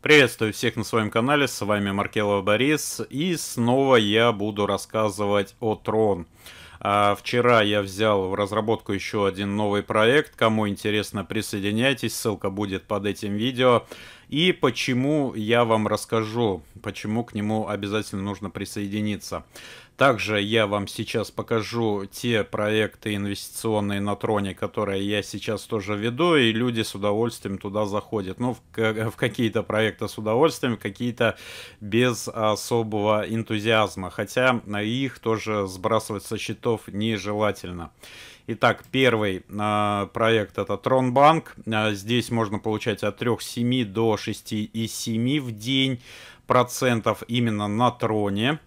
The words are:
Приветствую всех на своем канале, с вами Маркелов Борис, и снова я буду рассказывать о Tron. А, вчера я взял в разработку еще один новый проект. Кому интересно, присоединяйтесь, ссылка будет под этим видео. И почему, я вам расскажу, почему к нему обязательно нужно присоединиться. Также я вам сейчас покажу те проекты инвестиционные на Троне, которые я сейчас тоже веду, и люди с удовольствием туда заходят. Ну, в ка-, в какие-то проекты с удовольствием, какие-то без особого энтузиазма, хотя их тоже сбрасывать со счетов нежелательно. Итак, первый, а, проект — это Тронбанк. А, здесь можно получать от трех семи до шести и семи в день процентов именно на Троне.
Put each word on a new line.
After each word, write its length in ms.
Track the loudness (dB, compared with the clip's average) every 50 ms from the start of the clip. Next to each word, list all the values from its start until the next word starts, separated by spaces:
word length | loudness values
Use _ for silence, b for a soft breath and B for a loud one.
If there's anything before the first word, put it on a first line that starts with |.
| 6
Приветствую 460 | 8 8 8 8 6 4 0 -2 -2
всех 240 | -2 0 -2 -2 0
на 80 | -2 -6
своем 260 | 0 0 0 0 2
канале, 380 | 2 0 2 4 4 4 2 0
с 120 | -2 -4 0
вами 260 | 0 0 0 0 0
Маркелов 540 | 0 0 -2 0 0 0 0 2 2 2 2
Борис, 580 | 2 2 2 4 2 2 0 -2 -6 -8 -8 -10 -8
и 240 | -6 -4 -2 -2 -2
снова 640 | -4 -6 -8 -4 -2 2 2 4 2 4 6 6
я 340 | 6 6 4 4 4 4 4
буду 340 | 2 0 -2 -4 -2 -2 0
рассказывать 920 | 0 0 -2 -4 -4 -2 0 0 0 0 0 0 2 2 2 0 -2 -6 _
о 160 | -2 -2 -2
Tron. 520 | -2 -2 -2 0 2 2 2 0 -2 -4 _ B B B B B B B B B B
А, 380 | -2 2 2 4 4 4 2
вчера 440 | 0 -4 -2 0 2 4 6 6 6
я 200 | 6 4 2 0
взял 460 | 0 -2 -2 0 2 4 4 2 2 0
в 60 | 0
разработку 560 | -2 -2 0 0 -2 2 0 0 -2 0 -4
еще 320 | -4 -4 -4 -4 -2 0 0
один 320 | 0 0 -2 -4 -2 -2
новый 260 | -2 0 0 0 0
проект. 540 | -2 0 2 4 4 6 4 4 2 0 _
Кому 320 | 2 2 2 4 2 0 0
интересно, 560 | -2 -2 -2 0 0 0 -2 -2 -6 -8 -8
присоединяйтесь, 920 | -4 -6 -6 -4 -4 -6 -4 -2 -2 0 2 2 0 0 0 -4 -6 -6
ссылка 360 | -2 -2 -4 -4 -2 -4 -4
будет 340 | -2 -2 -4 -4 -4 -6 -4
под 200 | -4 -4 -2 -2
этим 300 | -4 -4 -4 -6 -4 -4
видео. 480 | -2 -2 -2 0 2 4 6 6 4 B B B B B B B B B B
И 240 | -2 2 2 2
почему, 840 | 2 2 0 0 0 0 -2 0 0 0 0 0 0 0 0 -2 -4
я 300 | -6 0 2 4 4 4
вам 240 | 4 4 2 2 2
расскажу, 720 | 0 -2 -2 -2 -2 -2 -2 -2 -2 0 0 0 0 -2 -8 -16 -20 -12
почему 420 | -10 -10 -10 -8 -6 -4 -4 -4 -4
к 100 | -4 -6
нему 320 | -4 -2 -2 -2 -2 -2
обязательно 560 | -4 -6 -6 -4 -4 -4 -4 -4 -4 -8 -6
нужно 260 | -6 -6 -6 -6 -8 -10
присоединиться. 920 | -8 -8 -10 -8 -8 -8 -6 -4 -4 -2 -2 -2 -4 -6 -8 -10 -10 -10 -10 B B B B B B B B B B
Также 460 | 2 4 4 4 2 0 -2 0 0
я 240 | 0 0 2 2 2
вам 220 | 2 0 -4 -4 -6
сейчас 420 | -8 -10 -8 -6 -4 -6 -6 -6
покажу 760 | -8 -10 -6 -2 -2 -2 -2 -4 -4 -2 0 0 0 -2 -6 -10
те 340 | -12 -8 -4 -2 0 0 -2
проекты 680 | -2 -4 -2 -2 0 2 0 0 -2 -4 -8 -8 -6 -4
инвестиционные 880 | -4 -4 -4 -6 -8 -10 -12 -12 -6 -2 0 0 0 0 0 -2 -2
на 140 | -2 -2 -4
Троне, 380 | -2 -2 0 0 0 0 -2
которые 560 | -6 -6 -8 -6 -4 -4 -2 -2 -2 -2 -2 0
я 140 | -2 -2
сейчас 400 | -2 -4 -10 -10 -6 -6 -6 -6
тоже 340 | -6 -6 -6 -6 -4 -4 -4
веду, 380 | -2 -2 -4 -2 0 2 2 4
и 180 | 4 4 4
люди 300 | 2 2 0 0 0 -2
с 120 | -4 -4 -4
удовольствием 640 | -2 -2 0 0 0 0 -2 -4 -8 -8 -8 -8
туда 300 | -8 -8 -6 -2 -2 -2
заходят. 520 | 0 -2 -4 -4 -4 -6 -4 -4 -6 -6 -4
Ну, 160 | -4 -4 -4
в 40 | -6 _ _
ка-, 380 | -4 0 0 0 0 0 -4 -6
в 60 | -4
какие-то 460 | -2 -2 -2 0 0 -2 0 0 -2
проекты 440 | -2 0 0 2 2 0 0 -4 -8
с 120 | -8 -8 -6
удовольствием, 580 | -2 0 2 4 4 2 2 0 -2 -2 -2
какие-то 640 | -2 -6 -8 -6 -4 -6 -6 -2 0 0 0 0 B B B B B B B B B
без 480 | -8 0 2 4 4 4 2 -2 -6 -8
особого 960 | -4 0 2 2 2 0 -2 -2 0 0 0 0 -2 0 4 4 4 2 2
энтузиазма, 840 | -2 -4 -4 -2 -2 -4 -2 2 4 4 4 4 2 0 -6 -8 -8
хотя 500 | -6 -6 -6 -4 0 2 2 4 2 2 -2 -4 -4 -4
их 360 | -2 -2 -2 -2 -4 -4 -6 -6
тоже 460 | -2 -2 -2 -2 -2 -2 -2 -2 -2
сбрасывать 580 | -4 -6 -6 -2 2 2 2 0 -2 -8 -8 -6
со 120 | -8 -8
счетов 520 | -8 -6 -8 -8 -4 -2 -2 -2 -2 -4 -8
нежелательно. 1040 | -6 -2 -2 0 0 -2 -2 -4 -2 0 0 0 -2 -4 -8 -10 -10 -10 -12 -12 _ B B B B B B B B B B -10
Итак, 360 | -4 2 2 2 2 2 -6 -4
первый, 520 | 0 4 4 4 4 2 0 -2 -2 -4 -8 _ -8 -4
а, 480 | -2 0 0 2 2 2 0 0 -2 -4
проект — 460 | _ 0 2 4 4 2 0 -2 -4 -6
это 180 | -4 -4 -4
Тронбанк. 800 | -2 0 2 2 2 2 2 4 6 8 8 6 4 -2 -8 -18 -12 -6
А, 280 | -2 0 0 2 0 0
здесь 360 | -2 -2 0 0 0 0 0
можно 280 | 0 -2 0 -2 -2 -4
получать 440 | -4 -4 -4 -2 -2 -2 -2 -2
от 140 | -2 -4 -4
трех 240 | -2 -2 -2 -2 -2
семи 420 | -4 -10 -6 -2 -2 0 0 0
до 360 | -2 -2 -2 0 2 2 2 0
шести 440 | -2 -6 -8 -8 -8 -6 -6 -4
и 240 | -6 -6 _ -6 -6 -6
семи 520 | -6 -8 -6 -4 -2 -2 0 0 -2 -2
в 120 | -4 -6
день 500 | -10 -10 -4 -2 0 2 2 0 0 -6 B B B B B B B B B
процентов 760 | 4 4 4 4 4 0 0 2 2 2 2 2 0 -2 -2 -4 -2
именно 380 | 0 2 2 2 2 0 -2
на 240 | -2 2 2 2 2
Троне. 680 | 2 0 -2 0 0 0 0 0 0 0 0 0 0 -2 -6